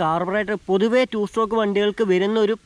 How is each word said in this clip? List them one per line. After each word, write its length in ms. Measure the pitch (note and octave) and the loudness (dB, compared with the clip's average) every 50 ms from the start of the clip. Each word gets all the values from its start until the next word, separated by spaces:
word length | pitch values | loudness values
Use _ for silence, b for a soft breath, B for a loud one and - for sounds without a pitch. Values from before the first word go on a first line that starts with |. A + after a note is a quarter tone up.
carburetor 540 | F3+ D#3 D#3+ E3+ F3+ F3 F#3+ G#3+ G#3 F#3 G#3+ F#3 - - | -2 -2 -2 -2 -2 -2 -2 -4 -2 -4 -6 -6 -4 -2
പൊതുവേ 320 | F#3 G3 G3+ A#3 A3+ B3+ B3+ - - | 0 0 2 2 2 2 0 0 -2
two 80 | A3 G#3 G3 | -4 -4 -4
stroke 260 | - A3+ A3+ G#3 A3+ A3+ | -2 -2 -2 0 0 0
വണ്ടികൾക്ക് 460 | A3 G3+ G3+ G3+ G#3 G#3 G3 - A3+ G3 F#3 | 0 0 0 0 0 0 0 0 0 2 2
വരുന്ന 260 | F3+ F#3+ G3+ A3 A3 G#3+ | 2 2 0 0 2 2
ഒരു 100 | G3+ A3+ A3 _ | 0 0 -2 _